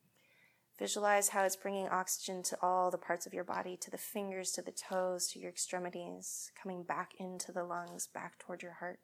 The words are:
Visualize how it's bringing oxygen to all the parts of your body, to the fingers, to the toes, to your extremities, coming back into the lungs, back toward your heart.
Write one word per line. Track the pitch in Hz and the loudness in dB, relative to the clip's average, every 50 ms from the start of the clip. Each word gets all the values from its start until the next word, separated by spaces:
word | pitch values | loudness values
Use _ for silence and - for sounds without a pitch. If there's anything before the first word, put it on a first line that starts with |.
| _ _ _ _ _ _ _ _ _ _ _ _ _ _ - - | _ _ _ _ _ _ _ _ _ _ _ _ _ _ -6 -4
Visualize | 202 196 - 208 208 208 208 202 202 - | -2 0 2 4 6 8 8 8 8 6
how | - 202 196 | 6 6 4
it's | 190 190 | 4 4
bringing | - - 196 196 196 190 - | 2 -2 -2 0 0 0 2
oxygen | - 185 185 - - - - - 190 185 180 | 2 2 2 2 0 -2 -2 -2 -2 -2 -2
to | - - - - | -2 0 2 4
all | 180 185 185 180 180 180 | 6 6 6 6 6 4
the | 175 | 2
parts | - - 175 175 - | 0 0 0 0 -2
of | 185 190 | -4 -4
your | 180 180 | -4 -2
body, | 180 185 185 190 185 180 180 | 0 0 -2 -2 -2 -4 -8
to | - - | -8 -8
the | - 180 | -8 -8
fingers, | - - - 214 202 196 190 190 185 - - | -6 -4 -4 -4 -2 -2 -4 -4 -2 -2 -2
to | - - | -2 -2
the | 180 | -4
toes, | - - - - 196 185 185 185 185 175 - - - | -6 -8 -6 -2 0 2 2 2 2 2 0 -2 -2
to | 180 | -4
your | 180 180 | -6 -6
extremities, | 175 - - - - 180 180 175 175 175 175 175 180 185 190 - - - - - - | -2 -2 -2 0 0 -2 -2 -2 -4 -4 -6 -6 -8 -8 -8 -8 -6 -6 -8 -10 -10
coming | - - 190 185 180 170 | -10 -8 -6 -6 -4 -4
back | - 165 165 180 - - - | -2 -2 -2 -2 -4 -6 -8
into | 190 185 185 180 - - | -8 -6 -6 -6 -6 -6
the | 180 185 175 | -4 -4 -2
lungs, | 175 170 175 175 175 175 180 - | -2 -4 -6 -6 -6 -8 -8 -8
back | - - - - 175 - - | -6 -6 -8 -8 -8 -10 -12
toward | - - 180 175 - | -12 -10 -10 -8 -8
your | 175 170 | -10 -10
heart. | - 175 180 185 - | -8 -8 -8 -8 -10